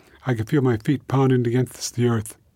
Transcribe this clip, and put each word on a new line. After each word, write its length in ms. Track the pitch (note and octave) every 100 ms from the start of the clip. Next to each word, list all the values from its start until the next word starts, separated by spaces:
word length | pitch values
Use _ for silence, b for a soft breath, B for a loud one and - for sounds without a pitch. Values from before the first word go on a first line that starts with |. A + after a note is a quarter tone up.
| b b
I 100 | -
could 140 | A2+ G#2+
feel 140 | D3+
my 140 | C3 A2+
feet 320 | - C3 -
pounding 400 | C3+ C3+ B2+ A#2+
against 480 | B2 B2+ - - -
the 100 | A#2+
earth. 300 | A2+ G#2+ - _